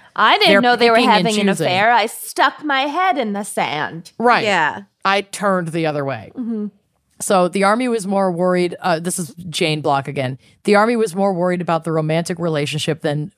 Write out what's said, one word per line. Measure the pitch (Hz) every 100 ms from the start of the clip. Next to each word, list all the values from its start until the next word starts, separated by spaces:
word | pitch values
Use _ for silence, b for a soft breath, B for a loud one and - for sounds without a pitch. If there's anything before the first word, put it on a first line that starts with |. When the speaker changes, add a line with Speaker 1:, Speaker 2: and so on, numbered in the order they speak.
| b
Speaker 1:
I | - 247 415
didn't | 403
Speaker 2:
they're | -
Speaker 1:
know | 247 240
they | 233
were | 226
Speaker 2:
picking | 233
and | 214 220
Speaker 1:
having | 214
an | 196
Speaker 2:
choosing. | 165 160
Speaker 1:
affair. | 180 214
I | 247 311
stuck | - - - 285 -
my | 302 269
head | 285 311 370 294
in | 226
the | 202
sand. | 208 - 147 147 131 165 - -
Speaker 2:
Right. | 233 220
Speaker 3:
Yeah. | 220 185 151 - 202 _
Speaker 2:
I | 190 202
turned | 202 - 202 185 165
the | 165 160
other | 147
way. | 139 117 98
Speaker 1:
Mm-hmm. | - 233 226 208 - _ _ _ -
Speaker 2:
So | - 196 180
the | 196
Army | 196 220 254
was | 226 185
more | 196 190
worried, | 170 180 180 175 -
uh, | 185 165
this | 175 180
is | 165 - 180
Jane | 147 165 151
Block | 151 139 139
again. | 139 127 131 b b
The | -
Army | 208 220 240
was | 220
more | 175 196
worried | 175 180 180
about | 170 165
the | 165
romantic | 160 156 160 170 170
relationship | 170 151 143 147 - 151
than | 160 147 151